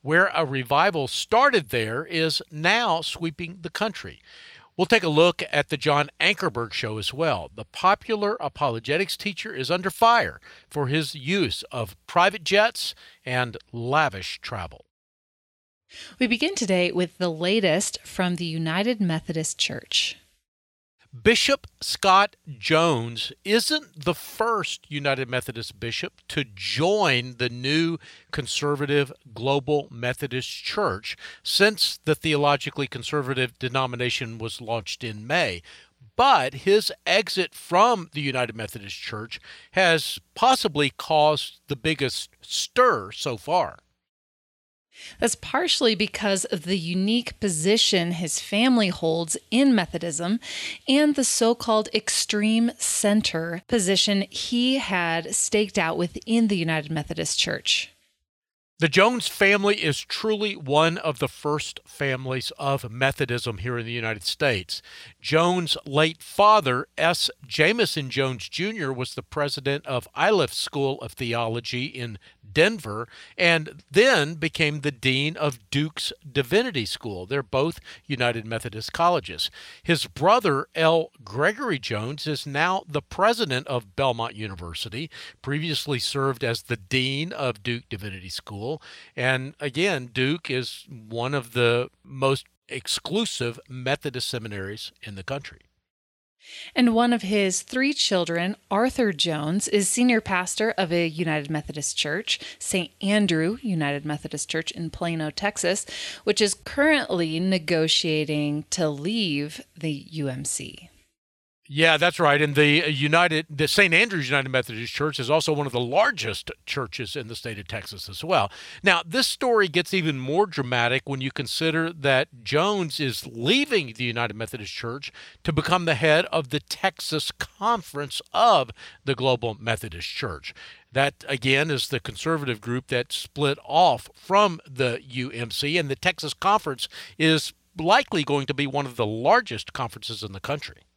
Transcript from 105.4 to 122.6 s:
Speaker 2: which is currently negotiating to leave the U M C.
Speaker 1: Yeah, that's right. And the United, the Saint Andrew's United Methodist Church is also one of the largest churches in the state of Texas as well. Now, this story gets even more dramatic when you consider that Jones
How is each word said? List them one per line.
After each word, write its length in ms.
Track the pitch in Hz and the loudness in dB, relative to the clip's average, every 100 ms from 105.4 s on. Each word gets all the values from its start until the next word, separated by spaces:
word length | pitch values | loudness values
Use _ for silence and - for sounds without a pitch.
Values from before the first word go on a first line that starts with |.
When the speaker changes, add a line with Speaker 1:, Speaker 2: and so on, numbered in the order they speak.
| 202 208 - 202 - - - - | -2 0 0 0 -4 -10 -10 -4
Speaker 2:
which 180 | - 208 | -2 2
is 120 | 208 | 2
currently 840 | - - - 302 294 - 180 165 160 | 0 -6 2 4 4 2 0 0 0
negotiating 1300 | 185 185 151 165 160 - 165 156 156 147 147 147 147 | 2 0 2 2 4 2 2 0 2 0 0 -2 -4
to 180 | - 160 | 0 0
leave 720 | 143 160 226 190 143 147 - - - | 0 -2 0 0 -2 -4 -8 -18 -6
the 160 | 160 | -4
U 360 | 143 - 160 139 | -4 -8 -6 -4
M 180 | 127 143 | -4 -6
C. 440 | - - - 175 _ _ _ _ _ _ _ _ | -6 -8 -16 -20 _ _ _ _ _ _ _ _
Speaker 1:
Yeah, 300 | 139 165 156 | 2 4 6
that's 220 | 175 175 | 2 4
right. 240 | 156 147 | 4 6
And 100 | 151 | 4
the 380 | 143 147 147 156 | 4 6 6 2
United, 560 | 139 147 165 175 156 160 | 0 4 4 4 2 -4
the 180 | 143 151 | -4 0
Saint 240 | - 196 | 4 6
Andrew's 380 | 165 233 185 127 | 6 4 0 0
United 200 | 143 131 | 0 0
Methodist 440 | 127 120 110 117 | -2 -2 -8 -8
Church 260 | - 151 139 | -4 -4 -2
is 120 | 120 | 0
also 200 | 156 156 | 2 2
one 140 | 147 139 | -2 -2
of 80 | |
the 60 | 123 | -2
largest 720 | 120 151 240 190 117 101 - - - | 0 2 2 0 -6 -6 -10 -14 -8
churches 480 | - 113 - 110 147 | -6 -6 -8 -8 -8
in 120 | 110 | -10
the 80 | 113 | -10
state 220 | 120 104 | -10 -12
of 100 | 98 | -10
Texas 400 | 110 95 101 - | -10 -10 -14 -12
as 160 | 95 | -10
well. 280 | 160 170 101 - - - | 0 2 2 -4 -18 -2
Now, 180 | 196 175 | 2 2
this 220 | 170 226 - | 0 -2 -2
story 420 | - 247 226 190 | -2 2 2 2
gets 240 | 156 175 | 0 0
even 280 | 190 160 135 | -2 0 -2
more 260 | 131 160 202 | -2 0 0
dramatic 560 | 147 127 123 120 131 - | -2 -2 2 2 0 -2
when 160 | 135 | -6
you 100 | 131 | -6
consider 600 | - 123 - 160 156 165 | -6 -6 -2 0 0 -2
that 520 | 165 143 131 147 127 | -2 2 2 2 -8
Jones 560 | 110 143 | -2 0